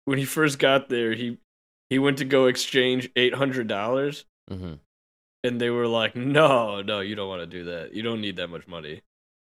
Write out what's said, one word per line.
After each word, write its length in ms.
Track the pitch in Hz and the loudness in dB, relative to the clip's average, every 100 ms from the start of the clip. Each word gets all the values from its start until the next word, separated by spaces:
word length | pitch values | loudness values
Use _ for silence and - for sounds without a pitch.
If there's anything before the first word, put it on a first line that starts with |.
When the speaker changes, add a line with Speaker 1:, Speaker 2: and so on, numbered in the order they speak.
| - | -4
Speaker 1:
When 120 | 135 | -2
he 60 | |
first 340 | 135 160 151 135 | -2 2 2 4
got 300 | 143 135 135 | 4 4 2
there, 240 | 123 113 | -2 0
he, 240 | 110 123 123 _ _ _ _ - | -2 -6 -8 _ _ _ _ -2
he 80 | 135 | 2
went 180 | 139 135 | 2 0
to 60 | |
go 220 | 135 135 127 | 2 4 4
exchange 640 | 127 - 135 127 127 120 123 | 2 0 2 4 2 -2 2
eight 180 | 123 | 2
hundred 340 | 123 139 131 110 | 2 -2 -2 -2
dollars. 560 | 101 110 135 143 151 - _ - | -2 0 0 -2 -6 -16 _ -14
Speaker 2:
Mm-hmm. 240 | 95 90 76 _ _ _ _ _ _ | -10 -10 -12 _ _ _ _ _ _
Speaker 1:
And 160 | 123 120 | -4 0
they 80 | 120 | 0
were 180 | 120 117 | 0 0
like, 300 | 113 110 123 | 2 0 -2
"No, 640 | 127 143 156 127 110 101 | 2 6 6 6 2 -4
no, 200 | 98 104 | -4 -4
you 140 | 98 | -4
don't 140 | 107 98 | -6 -6
wanna 160 | 92 85 | -8 -10
do 180 | 90 | -10
that. 280 | 85 85 78 | -8 -10 -10
You 100 | 104 | -8
don't 200 | 117 113 | -6 -6
need 140 | 104 90 | -6 -8
that 120 | 87 | -8
much 180 | 82 - | -10 -12
money." 360 | 85 76 78 _ _ _ _ | -12 -12 -14 _ _ _ _